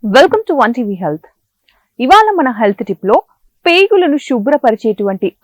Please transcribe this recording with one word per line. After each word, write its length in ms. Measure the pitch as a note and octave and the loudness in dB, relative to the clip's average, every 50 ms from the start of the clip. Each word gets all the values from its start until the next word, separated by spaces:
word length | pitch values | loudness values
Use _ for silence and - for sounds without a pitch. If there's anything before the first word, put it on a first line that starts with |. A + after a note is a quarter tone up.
| - | -6
welcome 340 | G#3+ G3 B3+ D4+ F#4+ - A4 | 2 4 4 4 4 4 -2
to 120 | A4 - | -2 -2
వన్ 220 | F4 C#4 B3 G#3+ A#3+ | -2 0 0 -2 -2
టీవీ 200 | B3 A#3+ G#3 G3+ | -4 -6 -6 -6
హెల్త్. 320 | F3+ F#3 D#3+ D3 E3 _ - _ _ _ _ _ _ _ _ _ _ _ _ _ _ | -6 -6 -6 -6 -8 _ -18 _ _ _ _ _ _ _ _ _ _ _ _ _ _
ఇవాళ 320 | A#3+ B3+ F4+ G#4 A4 G#4+ | -2 2 2 2 2 2
మన 180 | G#4 F4+ D4+ C4+ | 0 0 -2 -2
హెల్త్ 360 | A#3+ G3+ A#3 G#3 G3+ - A3+ | -2 0 0 -2 0 -2 -6
టిప్ 200 | - G3 - - | -8 -8 -8 -2
లో 180 | F#3+ G#3+ F4 - _ _ _ _ _ _ _ _ F4 | 0 0 0 0 _ _ _ _ _ _ _ _ 0
పేగులను 500 | E4+ F4+ G4 G4 A4 G4 F4+ E4 C#4+ D4 | 2 2 2 2 2 0 2 0 -2 -2
శుభ్రపరిచేటువంటి 1200 | - - C4+ A#3+ G3+ A#3+ D4 C#4+ - B3 A3 A3 - A3+ G#3+ - G#3 G3+ G3 G3 - F#3+ - _ | -2 -4 -4 -2 0 0 -2 0 0 0 -2 0 -2 -4 -4 -2 -4 -4 -4 -4 -6 -6 -8 _